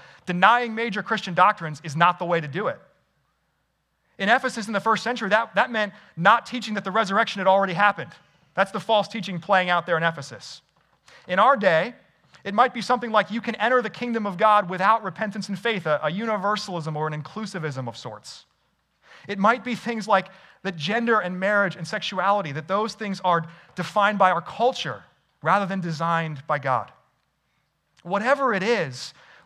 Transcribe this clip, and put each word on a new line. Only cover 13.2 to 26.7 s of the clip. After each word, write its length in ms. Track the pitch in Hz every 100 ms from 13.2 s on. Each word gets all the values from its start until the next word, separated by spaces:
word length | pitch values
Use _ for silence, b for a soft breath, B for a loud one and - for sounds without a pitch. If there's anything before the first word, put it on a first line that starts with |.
| 185
you 120 | 226
can 120 | 233 214
enter 260 | 226 254
the 80 | 214
kingdom 360 | - 247 226 208
of 120 | 175
God 320 | 220 208 180
without 340 | 185 196 220
repentance 460 | 196 170 208 208 202
and 80 | 190
faith, 260 | 233 208
a, 160 | 156 147
a 80 | 151
universalism 840 | 185 226 208 196 208 - 175 156 151
or 100 | 156
an 160 | 151
inclusivism 640 | 143 214 208 185 156 131 120
of 120 | -
sorts. 480 | 120 104 - - _ _ _ _ _ _ B B B
It 100 | 196
might 240 | 208 247
be 120 | 247
things 340 | 226 226 226 202
like 200 | 190 185 B B B
that 140 | 190 170
gender 440 | 147 226 233 220
and 180 | 180 180
marriage 380 | 196 208 190 170
and 100 | 165
sexuality, 640 | 214 - 190 190 208 160
that 140 | 143 160
those 280 | 196 220
things 260 | - 208 185
are 240 | 180 170 165 B B
defined 440 | - 165 214 202 208
by 120 | 185
our 100 | 170
culture 600 | 165 - 240 262 147 101 - _ _ _
rather 240 | 147 196 185
than 140 | 196
designed 640 | 170 151 170 165 160 143 -
by 120 | 147
God. 320 | 135